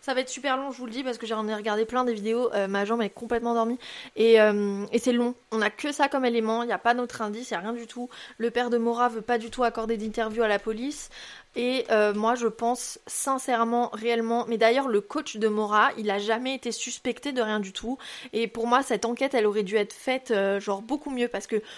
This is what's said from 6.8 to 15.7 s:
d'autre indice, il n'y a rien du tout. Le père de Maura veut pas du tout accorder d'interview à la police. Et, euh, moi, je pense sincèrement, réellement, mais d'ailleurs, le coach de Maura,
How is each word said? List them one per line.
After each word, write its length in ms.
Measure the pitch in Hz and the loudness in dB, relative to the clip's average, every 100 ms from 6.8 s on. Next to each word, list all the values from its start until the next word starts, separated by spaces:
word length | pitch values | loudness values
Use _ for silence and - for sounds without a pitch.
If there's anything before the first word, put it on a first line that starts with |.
| 240 | 2
d'autre 280 | 247 247 - | 2 0 -6
indice, 280 | 214 214 247 | -6 -6 -6
il 40 | |
n'y 40 | 190 | -6
a 40 | |
rien 120 | 202 | -6
du 140 | 240 226 | -8 -10
tout. 220 | 240 247 - - - | -10 -12 -12 -16 -4
Le 140 | 226 | -2
père 180 | 240 247 | 0 2
de 80 | 233 | 2
Maura 300 | 233 233 247 | 2 2 0
veut 140 | 226 | 0
pas 160 | 214 240 | -2 -2
du 120 | 226 | -2
tout 140 | 254 | 0
accorder 320 | 233 226 226 226 | 0 0 -2 -2
d'interview 480 | 214 220 220 220 | -4 -2 -2 2
à 60 | 220 | 2
la 100 | 202 | 2
police. 500 | 220 220 269 294 - - - - - - | 0 -4 -6 -8 -12 -18 -18 -20 -12 -2
Et, 280 | 247 262 - | 0 0 2
euh, 240 | 214 208 | 4 4
moi, 220 | 208 226 247 | 2 0 2
je 120 | 233 | 0
pense 520 | 220 233 254 - - - | 0 -2 -2 -4 -12 -10
sincèrement, 840 | - 277 262 - 233 226 240 240 | -4 -2 -2 0 0 2 2 0
réellement, 500 | 214 226 233 226 233 226 | -2 0 0 2 0 0
mais 80 | 226 | 4
d'ailleurs, 320 | 226 254 269 | 6 6 4
le 100 | 208 | 2
coach 380 | 202 302 294 214 | 0 -4 -4 -2
de 100 | 214 | 0
Maura, 440 | 214 208 | 2 2